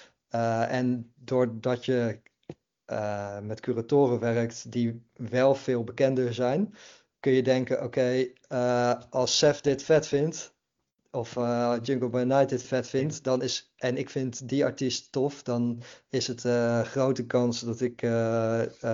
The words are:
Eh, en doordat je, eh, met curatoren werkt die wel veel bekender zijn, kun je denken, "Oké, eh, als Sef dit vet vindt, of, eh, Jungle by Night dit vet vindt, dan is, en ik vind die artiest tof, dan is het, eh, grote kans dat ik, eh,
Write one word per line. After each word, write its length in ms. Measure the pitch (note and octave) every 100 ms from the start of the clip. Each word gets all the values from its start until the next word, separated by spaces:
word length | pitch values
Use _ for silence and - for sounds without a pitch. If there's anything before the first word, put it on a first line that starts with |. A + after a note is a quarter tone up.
| - _ _
Eh, 440 | A#2 A2+ A2+ A2+
en 400 | B2+ B2+ B2 A#2 _
doordat 680 | B2 B2+ B2 A2+ B2+ B2
je, 360 | - B2+ A#2 G#2+ _ _ - - _ _
eh, 540 | - A2+ G#2 G2+ G2+ G2+
met 200 | G#2 A2
curatoren 580 | - A#2 A2+ D3 C#3 A#2+
werkt 520 | A#2 A#2 A#2 - A#2+
die 340 | B2 A#2 A#2 -
wel 420 | - A#2+ B2 C3+
veel 300 | C3+ - B2
bekender 500 | A#2 A#2 C3+ C3 B2
zijn, 400 | A2+ B2 D3 G#3 - - - _ _
kun 120 | C#3
je 100 | C3
denken, 400 | B2 C3 B2 C3
"Oké, 440 | B2+ C3+ B2+ B2+ B2+ - -
eh, 460 | C3 B2 B2 B2 A#2+ -
als 280 | C3 B2+ -
Sef 220 | D3+ C#3+
dit 220 | C#3+ C3+
vet 240 | - D#3 D#3
vindt, 460 | C#3 D#3 - - _ _ _ _ _ _
of, 260 | - A2+ -
eh, 400 | A#2+ A#2+ A#2+ A#2+
Jungle 260 | A#2+ C3+ B2
by 140 | B2 B2
Night 220 | C3+ C3+
dit 140 | B2+
vet 260 | - C3 A#2+
vindt, 360 | C3+ C#3+ -
dan 180 | - B2+
is, 300 | C3 - - _
en 200 | B2+ B2+
ik 140 | C3+
vind 380 | C#3+ C3 A#2 B2+
die 160 | C3+
artiest 480 | C#3 - C3 B2 -
tof, 300 | C#3+ C3+ -
dan 400 | - A#2+ A#2+ A#2+ A#2+ - _
is 180 | B2+ A#2
het, 180 | A#2
eh, 360 | B2 A#2+ A#2+ A#2
grote 460 | A2 C#3 C3 B2+ A#2+
kans 340 | B2 B2 A#2
dat 200 | A#2 A2+
ik, 220 | B2 A#2+
eh, 800 | A#2+ A#2 A2+ A2+ A2+ A2+ - - B2